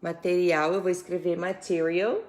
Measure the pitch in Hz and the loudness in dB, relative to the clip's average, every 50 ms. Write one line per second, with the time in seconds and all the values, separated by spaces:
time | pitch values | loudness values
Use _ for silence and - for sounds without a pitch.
0 | - 170 170 165 - 185 180 180 180 180 165 156 151 156 175 196 180 185 180 175 | -6 -6 -8 -4 0 0 2 2 4 4 2 4 2 2 0 0 0 0 -2 -2
1 | - - 175 180 160 175 175 170 175 180 190 190 - - 185 165 160 165 170 175 | -2 -6 -6 -4 -2 -2 -2 0 -2 -4 -4 -6 -4 -2 0 2 2 2 2 2
2 | 190 220 262 415 453 | 2 2 0 -2 -4